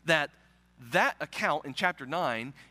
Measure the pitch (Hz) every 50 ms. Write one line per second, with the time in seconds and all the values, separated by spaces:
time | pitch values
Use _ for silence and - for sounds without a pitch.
0 | - 165 160 156 143 - _ _ _ _ _ _ _ _ _ - 123 117 139 180
1 | 240 277 - - 151 - - - 220 185 147 156 - 143 127 - 190 180 175 -
2 | 135 127 156 180 170 131 117 113 117 139 - - - -